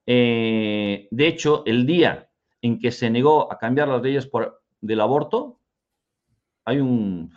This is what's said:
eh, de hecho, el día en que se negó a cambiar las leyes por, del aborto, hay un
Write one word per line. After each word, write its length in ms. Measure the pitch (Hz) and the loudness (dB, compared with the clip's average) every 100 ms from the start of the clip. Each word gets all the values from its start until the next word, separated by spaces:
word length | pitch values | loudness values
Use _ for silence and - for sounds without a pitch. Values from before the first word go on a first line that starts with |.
| - | 0
eh, 1000 | 123 120 117 113 110 107 104 104 101 - | 2 4 2 0 0 0 -2 -2 -4 -6
de 180 | 117 156 | 0 0
hecho, 360 | 165 151 147 110 | 0 0 0 0
el 220 | 117 127 | 0 2
día 420 | 175 131 - - _ _ _ | 2 2 0 -10 _ _ _
en 180 | 120 113 | -4 -2
que 120 | 120 | -2
se 180 | - 117 | -2 -2
negó 420 | 117 143 151 - | 2 4 4 2
a 60 | 98 | -4
cambiar 300 | 113 131 147 | -2 0 0
las 140 | 127 | -2
leyes 260 | 127 139 - | -2 -4 -4
por, 340 | 117 - - _ _ | -4 -4 -10 _ _
del 220 | 107 110 | -4 0
aborto, 580 | 107 143 147 226 277 - _ _ _ _ _ _ _ _ _ _ - | 2 0 0 -4 -6 -12 _ _ _ _ _ _ _ _ _ _ -4
hay 120 | 139 | 0
un 500 | 131 120 98 90 82 | 2 0 0 -4 -8